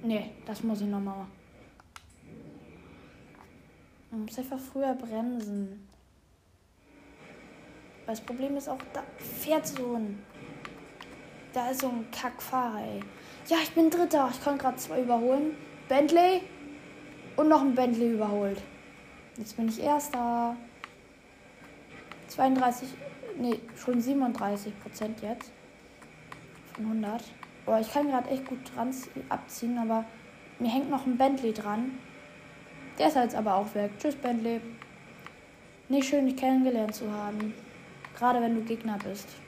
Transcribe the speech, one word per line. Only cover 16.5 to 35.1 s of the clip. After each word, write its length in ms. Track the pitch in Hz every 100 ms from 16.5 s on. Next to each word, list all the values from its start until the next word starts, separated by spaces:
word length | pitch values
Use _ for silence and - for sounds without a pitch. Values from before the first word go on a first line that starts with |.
| - - - - - - - - -
Und 120 | 311
noch 120 | 311
ein 140 | 277 247
Bentley 380 | 254 226 233
überholt. 460 | 220 214 208 202 196 - - - - - - - -
Jetzt 180 | 214 -
bin 120 | 226
ich 120 | 220
Erster. 800 | 294 294 285 247 240 240 233 240 - - - - - - - - - - - - - - - - -
Zweiunddreißig, 640 | - 262 262 254 240 - - 571 - 480 359
nee, 220 | 240 226 - -
schon 260 | - 247
siebenunddreißig 760 | 233 277 254 220 202 202 208 202
Prozent 400 | - - 214 220
jetzt. 300 | 208 240 - - - - - - - - - - - - -
Von 160 | - 220
hundert. 340 | 220 208 226 - - - -
Boah, 160 | - 220
ich 140 | 220
kann 160 | 294 294
grad 180 | 262 -
echt 200 | 262 -
gut 120 | 254 -
dran 180 | 254 240
z-, 200 | 262 - - -
abziehen, 480 | - - - 233 240
aber 260 | 226 226 220 - - - - -
mir 120 | 240
hängt 200 | 247 277
noch 160 | 277 254
ein 100 | 240
Bentley 380 | 269 269 233
dran. 460 | 214 208 214 254 262 - - - - - - - - - -
Der 100 | 311
ist 80 | 277
jetzt 200 | 240 -
aber 200 | 214 190
auch 180 | 208 208
weg. 220 | 208 202
Tschüss, 180 | 302 277
Bentley. 440 | 254 233 226 233 233 226 - - -